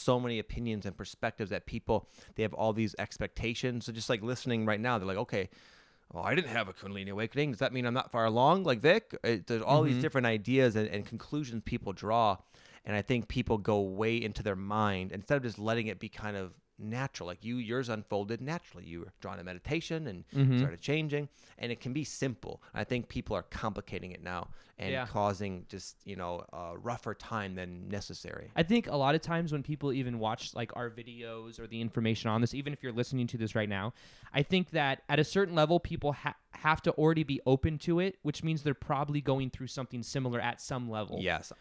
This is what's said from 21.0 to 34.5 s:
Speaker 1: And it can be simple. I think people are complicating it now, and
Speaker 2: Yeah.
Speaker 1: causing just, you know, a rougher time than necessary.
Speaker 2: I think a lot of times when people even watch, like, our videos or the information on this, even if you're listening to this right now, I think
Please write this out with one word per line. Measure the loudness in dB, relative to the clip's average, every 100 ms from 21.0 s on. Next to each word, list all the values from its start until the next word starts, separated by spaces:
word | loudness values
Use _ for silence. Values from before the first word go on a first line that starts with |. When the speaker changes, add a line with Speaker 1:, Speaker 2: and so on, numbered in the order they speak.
| 0 -2 -4 _ -20 -8
Speaker 1:
And | -6
it | -6
can | -4
be | -4
simple. | -4 -2 -2 -2 -8 -12 -10
I | -6
think | -2 -2 -2
people | -6 -4 -4
are |
complicating | -4 -4 -4 -4 -6 -8 -8
it | -10
now, | -8 -6 -8 -12 -16 -10
and | -4
Speaker 2:
Yeah. | -4 -2
Speaker 1:
causing | 0 2 2 -2 -6 -10
just, | -12 -12 -14
you | -12 -8
know, | -6 -6 -8
a | -10 -10 -8
rougher | -6 -6 -6
time | -8 -6 -4 -4
than | -6 -8 -8 -6
necessary. | -6 -6 -10 -10 -12 -6 0
Speaker 2:
I |
think | 2 2 2
a | 0
lot | 2
of | 2
times | 0 -2 -2
when | -4
people | -4 -4 -2
even | 0 -2 -2
watch, | -2 -2 -6 -6
like, | -6 -6
our | -8
videos | -8 -16 -12 -12 -10 -12 -12
or | -8
the | -4
information | -2 2 2 4 2
on | 4
this, | 4 2
even | -6
if | -6
you're | -4
listening | -2 0 0 -2
to | -2
this | 0
right | 0 0
now, | 0 -2 -6 -16 -20 -4
I | 0
think | 2